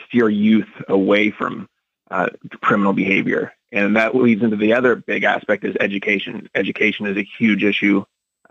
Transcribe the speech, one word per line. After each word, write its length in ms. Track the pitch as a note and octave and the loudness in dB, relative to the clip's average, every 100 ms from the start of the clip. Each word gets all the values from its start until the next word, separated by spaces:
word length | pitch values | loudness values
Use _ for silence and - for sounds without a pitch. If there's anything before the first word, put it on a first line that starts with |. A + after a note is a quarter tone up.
| - | -4
steer 220 | A#2+ A2+ | 0 2
youth 400 | G#2 G#2+ A2 G2 - - | 2 4 2 0 -10 -2
away 440 | G2 G2 G#2 G#2+ | 0 2 2 2
from, 360 | - F2+ - - _ _ _ - | -2 -6 -8 -14 _ _ _ -8
uh, 180 | F#2 - - - - | -4 -4 -6 -18 -6
criminal 320 | - G#2+ G2 | 0 0 2
behavior. 580 | G2+ G2 G2 - - - - _ | 0 0 -2 -2 -2 -4 -10 _
And 240 | G2+ G2+ A2 | -2 0 2
that 180 | A2+ | 2
leads 300 | B2+ B2 G#2+ | 2 4 4
into 140 | A#2 G#2 | 2 0
the 160 | G#2+ | 2
other 220 | A#2+ B2+ G#2 | 2 2 0
big 280 | - G2+ | -2 -4
aspect 420 | G#2 G2 - G#2 G#2+ | -2 -2 -2 -4 -2
is 100 | G2 | -2
education. 680 | G#2+ G2 G#2 G2+ - - - | -2 -4 -2 -4 -4 -12 -8
Education 540 | - G2 - G#2+ - G#2 | -6 -4 -2 -2 -2 -4
is 100 | G2 | -4
a 100 | G2 - | -6 0
huge 240 | A2+ G2+ | 0 2
issue, 420 | G2+ G2+ G#2 G2 G#2+ _ _ _ - | 0 0 2 0 -2 _ _ _ -6